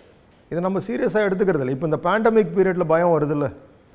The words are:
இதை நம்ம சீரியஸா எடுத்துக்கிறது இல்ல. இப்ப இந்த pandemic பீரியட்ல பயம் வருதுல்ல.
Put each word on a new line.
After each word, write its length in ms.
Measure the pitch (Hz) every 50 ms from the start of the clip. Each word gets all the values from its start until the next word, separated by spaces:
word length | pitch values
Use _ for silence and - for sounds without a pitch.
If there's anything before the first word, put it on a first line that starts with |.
| - - - _ _ _ _ _ _ -
இதை 140 | 156 170 180
நம்ம 160 | 190 196 185
சீரியஸா 480 | 190 214 240 247 247 208 165 214 208
எடுத்துக்கிறது 320 | 196 190 185 208 190 170 143
இல்ல. 120 | 131 127
இப்ப 160 | 139 131 170
இந்த 100 | 156 151 147 -
pandemic 540 | 175 196 220 220 226 226 220 208 165 165
பீரியட்ல 260 | 196 190 185 175 180 170
பயம் 360 | 151 160 165 175 175 165 151
வருதுல்ல. 320 | 151 143 156 147 143 120 - - - - - - _ _